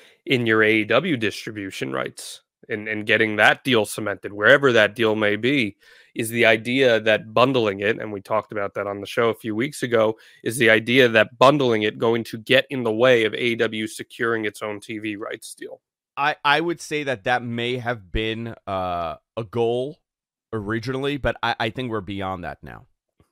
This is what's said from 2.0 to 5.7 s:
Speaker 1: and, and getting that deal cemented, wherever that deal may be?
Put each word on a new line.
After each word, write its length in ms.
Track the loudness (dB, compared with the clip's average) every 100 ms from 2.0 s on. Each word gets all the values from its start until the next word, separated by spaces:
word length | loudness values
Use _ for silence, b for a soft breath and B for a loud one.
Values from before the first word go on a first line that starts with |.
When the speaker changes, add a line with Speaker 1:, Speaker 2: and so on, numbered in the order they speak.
| -8 -10 -18 -18 _ _ _
Speaker 1:
and, 220 | -10 -6
and 160 | -6 0
getting 320 | 2 2 4
that 260 | 4 4
deal 220 | 0 0 0
cemented, 480 | -4 -6 -8 -10
wherever 400 | 0 6 6 6
that 200 | 4 4
deal 220 | 2 0 2
may 220 | 0 0
be? 400 | 0 0 -2